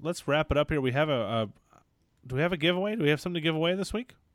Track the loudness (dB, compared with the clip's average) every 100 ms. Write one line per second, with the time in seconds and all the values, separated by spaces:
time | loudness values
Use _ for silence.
0 | -6 -4 0 2 2 2 2 0 0 2
1 | 2 2 0 0 -2 -6 _ -20 _ _
2 | _ _ -8 -2 -2 0 0 0 -2 0
3 | 2 2 0 -2 0 0 0 0 -2 -6
4 | -8 -14 _